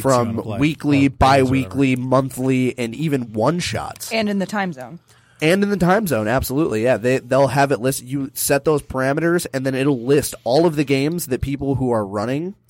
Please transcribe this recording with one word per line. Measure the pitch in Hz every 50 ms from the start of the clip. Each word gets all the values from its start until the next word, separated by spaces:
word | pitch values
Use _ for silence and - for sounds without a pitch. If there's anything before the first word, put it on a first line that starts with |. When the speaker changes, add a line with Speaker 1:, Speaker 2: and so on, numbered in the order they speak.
| 110
Speaker 1:
you | 135
Speaker 2:
from | 131 123 120 113
Speaker 1:
wanna | 113 113
play, | - 110 104 107
Speaker 2:
weekly, | 143 156 147 - - 147 143
Speaker 1:
or | 139 139 139
days |
or | 131 -
whatever. | 139 131 139 139 131 127
Speaker 2:
bi-weekly, | 135 135 127 - 90 135 139 131 127
monthly, | 123 123 131 127 131 135 127 - 123 131 131 131 127 127 123 - -
and | 120 113 110
even | 135 160 156 139 131 120 110 110
one | 107 113 143 170 175
shots. | - - - 80 71 - - - - - 233
Speaker 3:
And | 226 214 208
in | 202 196
the | 180
time | - 214 208 196 180 156
zone. | - 127 117 160 - _ _ _ _ _ _ _ -
Speaker 2:
And | 151 160 185 196
in | 202 202
the | 202
time | 175 170 175 185 226 220
zone, | 160 131 110 107 107
absolutely, | 123 135 135 - 127 143 165 156 107 107 110
yeah. | 127 127
They, | 101 110 123 131 123
they'll | 117 120 131 135 139
have | 127 123 143 139 139 135
it | 101
list. | 120 131 131 - 123
You | 123 135 139 135 - -
set | - - - 143 139 -
those | 165 151 139
parameters, | - - - 131 131 135 143 156 156 170 175 175 - - -
and | 131 131
then | 135 135
it'll | 127 135 147 139 117
list | 117 127 143 143 - - - - _
all | 113 127 156 170
of | 175 147
the | 151 143
games | 123 139 135 139 156 175 175 -
that | 123 127 -
people | - 135 143 135 143 139 139
who | 123 131 123
are | 117 110 104
running, | 95 101 104 104 120 135 151 170 190 202 - _